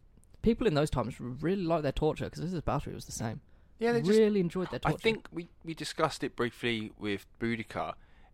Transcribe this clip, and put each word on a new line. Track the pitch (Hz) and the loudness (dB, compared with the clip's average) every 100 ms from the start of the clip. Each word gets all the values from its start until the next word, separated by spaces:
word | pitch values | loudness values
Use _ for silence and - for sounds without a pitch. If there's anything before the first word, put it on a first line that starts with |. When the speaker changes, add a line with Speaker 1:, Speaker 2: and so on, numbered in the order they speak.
| - - - - | -20 -20 -20 0
Speaker 1:
People | 214 233 233 | 2 2 2
in | |
those | 147 151 | 2 2
times | 135 113 - | 0 -2 -6
really | 123 127 160 196 | -8 -4 -2 0
liked | 165 165 | 0 0
their | 147 | 0
torture, | - 151 147 139 | 0 0 0 -4
'cause | 147 | -6
this | 156 | -6
is | 180 | -4
Bathory | - 135 - | -2 -2 -4
was | - - | -10 -10
the | |
same. | - 113 - - - - - | -6 -6 -6 -12 -20 -20 -2
Speaker 2:
Yeah, | 233 | 0
they | - | 2
just | 165 220 | 6 6
Speaker 1:
Really | 214 208 | 6 4
enjoyed | 175 185 175 | 2 -2 -4
their | - | -2
Speaker 2:
I | 156 | 0
Speaker 1:
torture. | 147 | 2
Speaker 2:
think | 220 226 - | 0 0 -4
we, | 165 170 - | -12 -12 -12
we | 160 | -12
discussed | 160 151 - 160 - | -8 -6 0 0 0
it | 131 - | -4 0
briefly | 120 - 120 113 107 - | -2 0 0 0 -4 -6
with | 104 98 - - | -2 -2 -6 -4
Boudica | 117 113 107 95 80 - - - - | -2 -2 -4 -4 -4 -6 -16 -20 -20